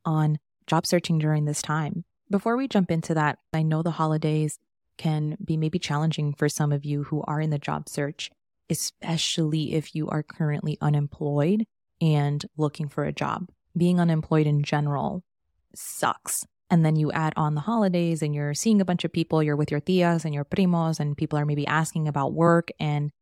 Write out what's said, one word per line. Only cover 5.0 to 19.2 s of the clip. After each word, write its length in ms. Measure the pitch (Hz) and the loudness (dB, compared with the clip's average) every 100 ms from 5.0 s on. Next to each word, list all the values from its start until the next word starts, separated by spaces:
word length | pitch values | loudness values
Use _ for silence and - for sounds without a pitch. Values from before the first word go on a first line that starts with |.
| 165 156 151 156 | -2 0 -2 -4
be 140 | - 160 | -4 -2
maybe 220 | 156 160 | 0 -2
challenging 520 | - 147 160 151 147 | -2 -2 0 0 -2
for 160 | 143 147 | 0 0
some 240 | - 151 | 0 0
of 140 | 143 147 | 0 -2
you 180 | 143 | -4
who 200 | 143 151 | -2 -4
are 180 | - 151 | -2 -2
in 80 | 156 | -2
the 100 | 147 | -2
job 300 | 147 151 151 | -4 -6 -6
search, 420 | - 143 160 - _ _ _ - | -6 -6 -6 -14 _ _ _ -8
especially 1040 | 160 - - - 165 - - 156 156 147 | -6 -6 -8 -6 -4 -2 -2 0 0 -2
if 200 | 156 147 | -2 -4
you 140 | 156 151 | -6 -4
are 160 | 151 | -4
currently 540 | 151 - 156 147 156 147 | -6 -4 -2 -2 -4 -2
unemployed 840 | 151 147 147 - 147 143 151 214 226 _ _ _ | 0 0 -2 -4 -2 0 2 2 -2 _ _ _
and 460 | 160 151 143 147 - - | 2 4 2 -2 -6 -2
looking 320 | 151 - 147 | -2 -2 -6
for 160 | - | -4
a 80 | 147 | -4
job. 380 | 147 143 - 180 _ _ 170 | -4 -4 -4 -6 _ _ 0
Being 240 | 175 180 | 2 4
unemployed 480 | 170 160 - 156 151 | 4 2 2 2 4
in 160 | 147 | 2
general 640 | 147 147 147 139 143 180 - _ _ _ _ - | 2 0 0 -2 -2 -6 -10 _ _ _ _ -18
sucks. 680 | - - - - - - - _ - | -14 -4 -2 -2 -6 -8 -10 _ 2
And 160 | 170 160 | 4 4
then 100 | 156 | 4
you 160 | 151 | 0
add 220 | - 156 - | 0 -2 0
on 180 | 151 | 0
the 60 | 151 | 0
holidays 640 | 143 233 202 175 170 160 | 0 2 2 2 0 0
and 120 | 151 | -2
you're 200 | 147 147 | -2 -2
seeing 260 | 147 226 214 | -2 2 4
a 60 | 180 | 4
bunch 180 | 175 | 0
of 80 | 165 | 0
people, 320 | - | -2